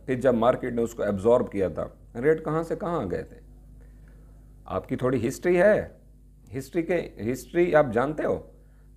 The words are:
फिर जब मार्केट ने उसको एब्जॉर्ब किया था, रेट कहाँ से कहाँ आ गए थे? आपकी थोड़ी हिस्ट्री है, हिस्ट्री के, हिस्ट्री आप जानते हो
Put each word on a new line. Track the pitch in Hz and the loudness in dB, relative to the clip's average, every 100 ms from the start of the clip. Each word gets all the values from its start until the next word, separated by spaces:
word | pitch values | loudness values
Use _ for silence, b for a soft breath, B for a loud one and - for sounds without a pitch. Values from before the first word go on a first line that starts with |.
| - | -6
फिर | 127 | 2
जब | 127 117 | 2 4
मार्केट | 120 127 127 | 4 2 -4
ने | 120 | -2
उसको | 113 - | -4 -2
एब्जॉर्ब | 104 98 110 123 101 | -4 0 4 4 2
किया | 98 90 | -2 -2
था, | 82 - - - 117 | -2 -8 -12 -14 -2
रेट | 139 156 | 0 2
कहाँ | - 160 | 0 -4
से | 165 165 | -4 -6
कहाँ | 190 165 | -4 -4
आ | 98 | -4
गए | 85 | -6
थे? | 78 - - - - - b b b b b b b b - | -8 -18 -20 -20 -20 -20 b b b b b b b b -8
आपकी | 92 - 127 | -8 -6 -4
थोड़ी | 127 131 | -2 0
हिस्ट्री | 120 131 175 180 | -2 -2 0 4
है, | 202 170 78 - - - - - - | 4 4 -2 -14 -20 -20 -20 -20 -14
हिस्ट्री | 135 131 175 | -12 -6 -6
के, | 165 175 - - | -2 -2 -4 -6
हिस्ट्री | 107 131 - 170 175 | -6 -6 -2 0 4
आप | 151 143 | 4 4
जानते | 107 135 156 | 0 0 -2
हो | - 85 - - b b b | -4 -4 -6 -20 b b b